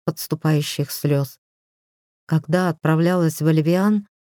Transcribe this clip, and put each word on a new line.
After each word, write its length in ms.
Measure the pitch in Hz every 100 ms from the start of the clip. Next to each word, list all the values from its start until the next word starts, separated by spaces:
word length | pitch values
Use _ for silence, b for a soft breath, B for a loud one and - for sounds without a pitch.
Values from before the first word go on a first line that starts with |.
подступающих 840 | - 160 - 156 156 151 147 - 143
слёз. 480 | - 147 143 135 - _ _ _ _ _ _ _ _ -
Когда 440 | 160 156 180 180
отправлялась 720 | 156 156 160 170 180 160 160
в 60 | 156
Оливиан, 600 | 160 151 180 208 214 202 _ _